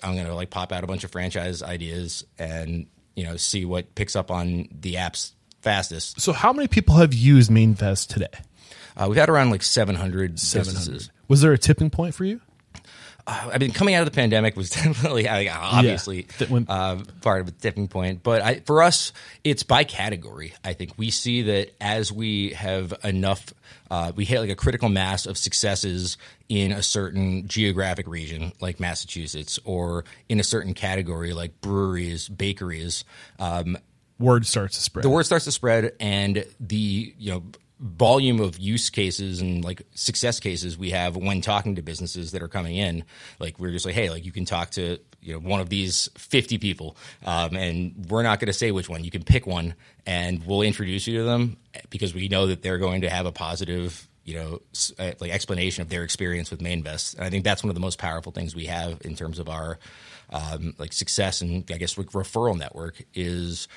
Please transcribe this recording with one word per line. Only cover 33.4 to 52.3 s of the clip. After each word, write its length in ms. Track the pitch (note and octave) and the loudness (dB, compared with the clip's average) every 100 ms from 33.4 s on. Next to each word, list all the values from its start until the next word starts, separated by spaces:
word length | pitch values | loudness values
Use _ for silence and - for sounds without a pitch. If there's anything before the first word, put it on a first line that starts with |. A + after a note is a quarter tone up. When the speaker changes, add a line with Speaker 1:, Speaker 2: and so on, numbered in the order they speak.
| F2+ F2 E2+ F2+ _ _ _ - | -4 -2 -2 -6 _ _ _ 0
Speaker 2:
Word 260 | B2 A#2+ A2 | 6 6 4
starts 320 | A2+ G2 - | 0 -2 -4
to 60 | |
spread. 200 | - - | -4 0
Speaker 1:
The 60 | C#3 | 2
word 140 | D#3 D#3 | 4 4
starts 180 | E3 | 2
to 80 | D3+ | 2
spread, 400 | - B2 A2+ A2 - | -2 2 2 2 -2
and 460 | G#2 G2 G2+ G2+ - - | -2 0 2 0 -2 -12
the, 520 | A2 G#2+ G#2 G2 G#2+ - | -4 0 0 -2 -4 -8
you 140 | G2+ | -6
know, 120 | F2+ F2 - _ _ | -6 -8 -20 _ _
volume 600 | A#2+ E2 A2+ C3+ C3+ A2+ | -12 4 6 6 6 2
of 180 | G2+ E2+ | 0 -2
use 320 | G2 A#2 - | -4 -2 -2
cases 520 | - F#2+ F2 F#2+ F2+ | 0 -2 -2 -4 -4
and, 240 | F2+ F2 E2+ | -2 -2 -4
like, 160 | F#2+ - | -8 -12
success 460 | - - - A#2+ A#2 | -6 -4 0 -2 -2
cases 380 | G#2 E2+ F2 E2 | -4 -4 -6 -8
we 140 | F2+ | -4
have 260 | F2+ F2+ F2 | -2 -2 -2
when 240 | F#2+ G2 | -2 -2
talking 340 | G2 G2+ G2+ F#2 | 0 -2 0 -4
to 60 | |
businesses 500 | D#2 E2 F2+ F2+ E2 | -6 -8 -8 -8 -8
that 100 | F#2 | -8
are 60 | E2 | -6
coming 300 | G2+ E2+ F2 | -6 -4 -2
in, 260 | G2 E2 - - - - | -2 -4 -8 -18 -20 -12
like, 220 | D#2+ - | -12 -8
we're 120 | F2+ | -6
just 140 | F2 F#2 | -6 -4
like, 80 | |
"Hey, 160 | G#2+ G2 | -2 -2
like, 140 | E2 | -4
you 80 | F2 | -10
can 140 | F#2 F2 | -8 -4
talk 260 | F2 F2 | -4 -6
to, 260 | - F2 E2+ _ _ | -6 -6 -6 _ _
you 120 | E2+ | -14
know, 60 | D#2+ | -12
one 200 | F2 G2 | -4 -4
of 80 | F2+ | -2
these 420 | G2 F#2+ F2+ - - | -2 -2 -2 -4 -8
fifty 400 | - - - A2 | 0 0 0 -4
people, 380 | G2 F2 D#2 - - - - | -4 -6 -10 -14 -20 -14 -4
um, 280 | E2+ E2+ F#2 | -2 -2 -4
and 480 | F2+ E2 F2 G2 E2+ | -4 -4 -6 -8 -4
we're 140 | A2 | 0
not 160 | A#2 G#2 | 2 0
gonna 140 | G#2 | 0
say 180 | F#2+ A2+ | -2 0
which 160 | F#2+ F2 | -2 -4
one. 160 | E2 | -10
You 80 | E2+ | -8
can 120 | F2 | -10
pick 220 | E2+ C3 F#2+ | 2 2 4
one, 300 | F2 E2+ E2 - _ - | -2 -2 -6 -18 _ -4
and 400 | F2 F2 F2+ E2 | -2 -2 -4 0
we'll 160 | G2+ | 2
introduce 440 | G#2 G2 F#2+ F#2+ A2+ | 2 0 -4 -4 -4
you 120 | A2+ | -2
to 60 | |
them 340 | A#2 A#2+ A#2+ - _ - - | 0 2 0 -4 _ -20 -12
because 240 | G2 G2+ | -6 -4
we 160 | F2 | -4
know 180 | F#2+ | -2